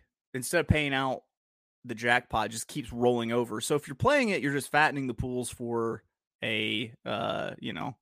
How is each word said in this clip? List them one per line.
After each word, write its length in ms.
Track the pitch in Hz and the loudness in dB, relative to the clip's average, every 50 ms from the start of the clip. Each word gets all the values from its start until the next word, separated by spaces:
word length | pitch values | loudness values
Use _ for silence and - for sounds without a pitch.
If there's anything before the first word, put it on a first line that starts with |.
| _ _ _ _ _ _ - | _ _ _ _ _ _ -8
instead 280 | 127 123 - - 170 | -8 -4 0 0 2
of 80 | 151 - | 4 4
paying 240 | - 151 147 143 139 | 4 4 2 2 0
out 300 | 135 135 131 127 - - _ _ _ _ _ _ _ _ _ _ _ - | 0 0 0 -2 -4 -8 _ _ _ _ _ _ _ _ _ _ _ -12
the 120 | 120 117 | -10 -8
jackpot, 560 | 107 120 120 120 123 - - - 113 107 104 | -2 2 4 4 4 2 0 0 0 0 0
just 160 | 113 113 - | -4 -8 -10
keeps 260 | - - 151 123 - 120 | -8 -8 -8 -8 -6 -2
rolling 380 | 120 120 123 123 120 117 113 | 2 4 4 4 4 2 0
over. 280 | 117 123 120 117 107 107 | 0 0 0 0 -4 -6
So 160 | - - 151 | -2 0 0
if 120 | 143 - | 0 0
you're 80 | - 139 | -4 -6
playing 340 | - 220 254 294 285 254 214 | 0 2 4 4 4 4 2
it, 120 | 190 151 | 2 0
you're 120 | - 143 139 | 0 0 0
just 180 | 139 127 - | -2 -2 2
fattening 360 | - 147 156 147 127 143 135 | 4 4 4 4 4 0 -2
the 60 | 127 113 | -4 -4
pools 360 | - - 127 123 123 123 - | -4 -4 -4 -4 -4 -4 -4
for 540 | - - 120 117 117 117 113 113 113 - - _ _ _ _ _ _ _ - | -8 -8 -6 -4 -2 -2 0 -2 -2 -6 -10 _ _ _ _ _ _ _ -4
a, 500 | 117 110 107 110 110 107 107 123 113 127 - - | -2 0 0 0 0 -2 -2 -4 -6 -10 -12 -8
uh, 460 | - 117 - - - - - - - - - | -6 -4 -2 -2 -2 -2 -4 -4 -6 -8 -8
you 140 | - 127 104 | -8 -8 -8
know 240 | - - - - - | -6 -8 -8 -10 -12